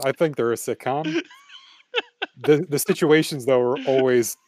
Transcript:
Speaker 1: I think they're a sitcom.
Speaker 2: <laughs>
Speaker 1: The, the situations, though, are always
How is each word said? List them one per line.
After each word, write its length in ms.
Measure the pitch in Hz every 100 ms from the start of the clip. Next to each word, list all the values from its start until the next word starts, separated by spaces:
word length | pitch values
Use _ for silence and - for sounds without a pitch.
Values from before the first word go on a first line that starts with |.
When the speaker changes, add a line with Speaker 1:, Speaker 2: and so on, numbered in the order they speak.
Speaker 1:
I 80 | 135
think 240 | 143 165 135
they're 160 | 120
a 40 | 113
sitcom. 600 | - 117 127 139 294 320
Speaker 2:
<laughs> 220 | - - _ - _ _ _ 480 - - - -
Speaker 1:
The, 300 | 135 151 175
the 100 | 139
situations, 680 | - 185 156 156 156 151 120
though, 140 | 127
are 180 | 123 139
always 560 | 139 135 131 123 113 -